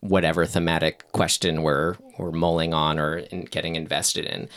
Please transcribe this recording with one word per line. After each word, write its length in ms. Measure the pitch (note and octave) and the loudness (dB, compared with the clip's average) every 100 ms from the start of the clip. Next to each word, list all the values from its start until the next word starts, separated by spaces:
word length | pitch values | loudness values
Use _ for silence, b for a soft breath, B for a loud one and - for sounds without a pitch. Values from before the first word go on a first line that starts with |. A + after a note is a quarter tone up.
whatever 440 | G2+ F#2+ E2 E2 E2 | 0 2 4 2 2
thematic 640 | F2 E2+ E2 D#2+ - - | 2 2 2 0 -2 -4
question 500 | - E2 - F#2 D#2+ | -2 0 0 0 0
we're, 340 | D#2 C#2+ D#2+ F#2+ - - | 2 2 0 -4 -10 -10
we're 140 | F2+ | -6
mulling 420 | D#2+ E2+ E2 E2 | 0 2 2 0
on 260 | D#2+ D#2 D#2 | 2 2 2
or 180 | D2+ D#2+ | 0 -2
in, 260 | - F#2 E2 | -6 -10 -8
getting 300 | - E2 E2 | -6 -4 -4
invested 500 | D#2+ D2 - - - | -4 -2 -2 -2 -4
in. 240 | - - | -6 -10